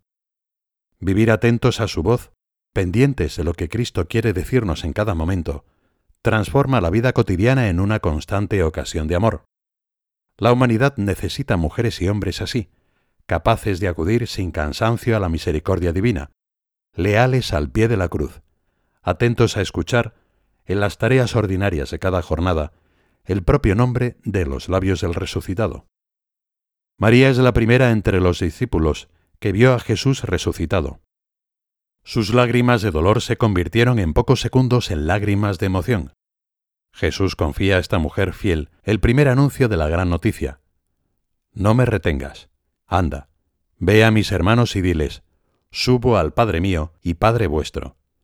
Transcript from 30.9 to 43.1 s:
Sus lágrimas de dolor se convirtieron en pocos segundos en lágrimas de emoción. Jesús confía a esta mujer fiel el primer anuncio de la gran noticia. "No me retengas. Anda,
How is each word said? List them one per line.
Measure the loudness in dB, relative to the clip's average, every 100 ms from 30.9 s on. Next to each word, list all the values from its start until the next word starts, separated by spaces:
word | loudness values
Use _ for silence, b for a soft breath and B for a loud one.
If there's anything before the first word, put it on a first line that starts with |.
| -8 _ _ _ _ _ _ _ _ _ _
Sus | -6 -2 2
lágrimas | 2 4 2 4 2
de | 0
dolor | 0 2 2
se | 0 0
convirtieron | 2 2 0 2 2 2
en | 2
pocos | 0 2 0
segundos | 2 0 2 0 0
en | -4 -2
lágrimas | 0 0 0 0 -2
de | -2
emoción. | -2 0 -2 -4 _ _ _ _ _ _ _ _
Jesús | -4 -4 0 -2
confía | -2 -4 0 0 0
a |
esta | 0 -2
mujer | -2 -2 -4
fiel | -2 -2 -2 -4 _
el | -4 0
primer | 2 2 2
anuncio | 2 0 2 0
de | 0
la | 0
gran | 0 0
noticia. | 0 -2 -4 -8 -10 _ _ _ _ _ _ _ _ _
"No | -2 2
me | 4 2
retengas. | 2 0 -4 -6 -14 -20 _ _ _ _
Anda, | -2 -2